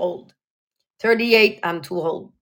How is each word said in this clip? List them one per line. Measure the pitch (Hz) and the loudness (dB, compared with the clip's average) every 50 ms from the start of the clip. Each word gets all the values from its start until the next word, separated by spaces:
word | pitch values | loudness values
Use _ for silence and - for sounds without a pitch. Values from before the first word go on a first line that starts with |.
| 175 180 | -4 -6
old. | - - - _ _ _ _ _ _ _ _ _ _ _ _ _ _ _ | -6 -8 -14 _ _ _ _ _ _ _ _ _ _ _ _ _ _ _
Thirty-eight, | - 226 233 220 233 233 226 220 214 202 208 - | 0 0 2 2 2 2 4 4 4 4 2 0
I'm | - 175 170 170 | -6 -6 -6 -6
too | 156 - 185 175 | -8 -8 -8 -6
old. | 156 165 160 - - - _ _ | -4 -4 -6 -6 -8 -16 _ _